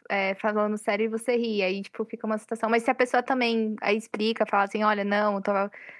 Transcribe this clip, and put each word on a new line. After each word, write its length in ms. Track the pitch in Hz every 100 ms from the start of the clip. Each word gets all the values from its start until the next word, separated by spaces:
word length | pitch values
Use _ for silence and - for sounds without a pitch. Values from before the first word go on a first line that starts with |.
| -
é, 240 | 196 190 196
falando 420 | 214 208 208 214
sério 280 | - 202 220
e 20 |
você 280 | 220 240 240
ri, 240 | 233 208
aí, 200 | 185 196
tipo, 220 | 196 - 214
fica 200 | 220 214
uma 100 | 214
situação. 320 | - 220 220
Mas 140 | 233
se 80 | 226
a 40 | 254
pessoa 280 | 247 247
também 520 | 247 262 233 226 220 214
aí 140 | - 220
explica, 480 | - 214 214 226 208
fala 180 | 202
assim, 200 | 202 214
"Olha, 200 | 214 208
não, 320 | 202 208 208 202
eu 60 |
tava, 300 | 196 202 202 - -